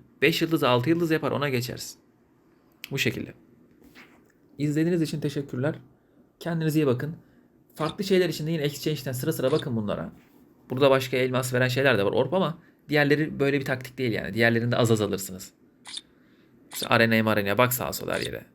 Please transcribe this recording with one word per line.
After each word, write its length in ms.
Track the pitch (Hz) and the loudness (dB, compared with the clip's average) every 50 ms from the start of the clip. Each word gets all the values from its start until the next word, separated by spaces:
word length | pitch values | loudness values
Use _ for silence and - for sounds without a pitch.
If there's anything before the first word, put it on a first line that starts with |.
| - _ _ _ | -18 _ _ _
Beş 200 | 135 160 160 - | 2 2 4 2
yıldız, 220 | 165 160 165 156 143 | 2 0 2 2 4
altı 260 | 123 123 120 123 160 | 4 4 4 4 2
yıldız 200 | 170 170 175 156 | 2 2 2 0
yapar, 200 | 160 151 143 127 | 0 0 0 -2
ona 180 | 113 123 143 143 | -2 -2 -2 -2
geçersin. 520 | 127 120 120 - - - - - - - _ _ _ _ _ _ _ _ _ _ _ _ _ _ _ _ - - | -2 -2 -2 -4 -8 -10 -12 -14 -16 -18 _ _ _ _ _ _ _ _ _ _ _ _ _ _ _ _ -12 -8
Bu 80 | 139 135 | -6 -4
şekilde. 360 | - 117 - - - - - - _ _ _ _ _ _ _ _ - - - - - - _ _ _ _ _ _ _ _ _ - | -2 -2 -2 -4 -8 -12 -14 -20 _ _ _ _ _ _ _ _ -20 -20 -20 -20 -20 -20 _ _ _ _ _ _ _ _ _ -4
İzlediğiniz 440 | 143 151 143 160 160 170 180 170 | -2 -2 0 0 0 2 2 0
için 180 | 156 151 - 147 | 0 -2 -2 -4
teşekkürler. 540 | 151 147 - 147 143 - - 123 131 156 - - - - _ _ _ _ _ _ _ _ _ - | -4 -4 -4 -6 -8 -6 -4 -4 -2 -2 -4 -6 -10 -20 _ _ _ _ _ _ _ _ _ -12
Kendinize 400 | - 170 170 160 160 156 147 156 | -8 -4 -4 -2 0 0 2 2
iyi 60 | 151 | 4
bakın. 300 | 131 117 123 147 147 165 - - _ _ _ _ _ _ _ _ _ _ | 2 2 0 -2 -6 -8 -10 -16 _ _ _ _ _ _ _ _ _ _
Farklı 300 | - 151 151 - - 196 | -6 -6 -4 -4 -4 -2
şeyler 240 | 190 190 185 180 160 | 2 2 2 2 2
için 180 | 151 - 151 | -2 -4 -4
de 40 | 160 | -4
yine 120 | 165 156 | -2 -2
Exchange'den 500 | 143 147 147 - - 160 151 147 - 139 | -2 -2 -4 -4 -4 -4 -4 -4 -6 -6
sıra 200 | 127 123 131 160 | -6 -4 -4 -4
sıra 200 | 160 - 127 131 | -2 0 0 0
bakın 240 | 151 - - 143 117 | 0 0 -2 -2 -4
bunlara. 360 | 113 104 101 82 85 85 - - - - _ _ _ _ _ _ _ _ - | -4 -2 -2 -4 -4 -6 -10 -12 -16 -20 _ _ _ _ _ _ _ _ -6
Burada 200 | 127 131 143 135 | 0 4 4 6
başka 260 | 135 131 123 - 135 | 6 4 2 0 -2
elmas 380 | 127 131 127 127 123 127 - 127 | 0 0 0 0 -2 -2 0 0
veren 140 | 123 127 127 | 0 2 2
şeyler 300 | 123 131 139 135 117 98 | 2 2 4 4 4 4
de 60 | 98 | 2
var, 80 | 98 | 2
orp, 220 | - 107 131 131 180 | 2 2 0 2 0
ama 240 | 190 185 151 165 - - _ _ _ _ - | 0 0 0 -2 -6 -12 _ _ _ _ 0
diğerleri 520 | 147 147 143 139 147 143 156 135 135 135 | 2 2 4 4 4 2 2 -2 -2 -2
böyle 200 | 139 139 139 139 | 0 0 0 0
bir 40 | 127 | -2
taktik 340 | 143 131 123 - - - - | -4 -4 -6 -6 -10 -8 -4
değil 140 | 131 113 | -2 -2
yani. 220 | 101 95 - 80 101 | -2 -2 -4 -4 0
Diğerlerini 380 | 113 117 117 117 113 117 120 | 2 2 4 4 2 0 0
de 40 | 120 | 2
az 140 | - 123 117 | 2 4 4
az 100 | 113 107 | 4 4
alırsınız. 520 | 104 95 95 92 - - 92 92 - - - _ _ _ _ _ - - - - - _ _ _ _ _ _ _ _ _ _ _ _ _ | 2 0 -2 -4 -6 -8 -12 -14 -14 -18 -20 _ _ _ _ _ -20 -16 -16 -16 -16 _ _ _ _ _ _ _ _ _ _ _ _ _
Mesela 180 | - - - - | -14 -10 -2 0
arenaya 340 | 120 117 113 113 113 113 110 | 2 2 4 4 2 2 2
marenaya 340 | 110 107 107 101 98 101 113 | 2 0 0 0 0 2 2
bak, 140 | 127 123 | 2 2
sağa 200 | 123 120 82 71 | 0 -2 -6 -6
sola 220 | - - - 87 87 | -6 -8 -6 -6 -4
her 60 | 95 | -4
yere. 260 | - - - 55 - - _ | -6 -6 -8 -12 -14 -18 _